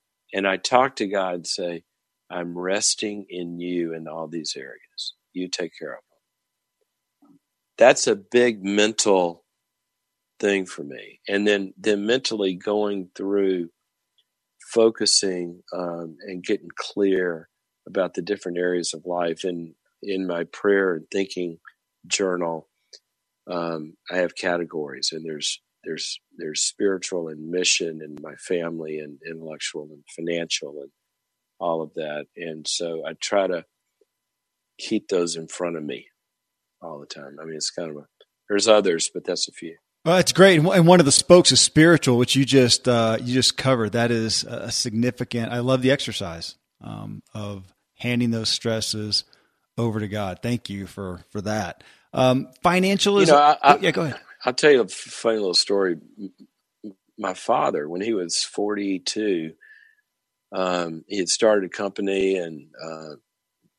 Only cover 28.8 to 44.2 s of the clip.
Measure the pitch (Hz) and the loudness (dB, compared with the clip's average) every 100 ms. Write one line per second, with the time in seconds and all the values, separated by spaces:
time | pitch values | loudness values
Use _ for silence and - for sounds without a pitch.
28.8 | 78 78 76 71 82 80 80 76 - 82 | -8 -10 -12 -14 -14 -14 -14 -10 -10 -10
29.8 | 76 73 - - 82 85 82 - 73 73 | -14 -18 -20 -10 -6 -4 -4 -8 -8 -14
30.8 | 69 _ _ _ _ _ _ - 87 82 | -16 _ _ _ _ _ _ -6 -4 -2
31.8 | 76 82 78 73 73 - 85 78 78 - | -4 -8 -8 -8 -12 -12 -12 -10 -8 -6
32.8 | 85 82 78 80 - 101 95 87 - _ | -6 -6 -8 -10 -2 0 0 -2 -8 _
33.8 | _ _ _ _ _ _ _ _ _ - | _ _ _ _ _ _ _ _ _ -18
34.8 | - 110 - 90 87 82 80 - 87 82 | -6 -4 0 -2 0 -4 -12 -8 -6 -6
35.8 | 73 60 - _ _ _ _ _ _ _ | -8 -10 -14 _ _ _ _ _ _ _
36.8 | 85 76 71 78 69 71 80 78 - - | -16 -16 -16 -18 -18 -16 -14 -10 -8 -8
37.8 | 82 73 - _ _ _ - 101 110 107 | -10 -12 -16 _ _ _ -2 2 6 6
38.8 | 98 82 - 90 - 87 - - 82 - | 6 0 -2 -6 -6 -6 -6 -8 -16 -16
39.8 | _ _ 165 180 175 - 190 170 165 185 | _ _ 2 4 4 8 8 8 6 6
40.8 | 165 180 143 - - 175 - 127 - 156 | 8 8 8 4 8 8 10 6 4 6
41.8 | 165 160 135 120 123 135 127 135 120 - | 8 6 6 2 4 2 6 6 6 4
42.8 | 127 117 113 110 123 127 120 - 135 127 | 2 2 2 0 0 0 2 2 0 2
43.8 | 107 117 117 117 | 0 0 2 2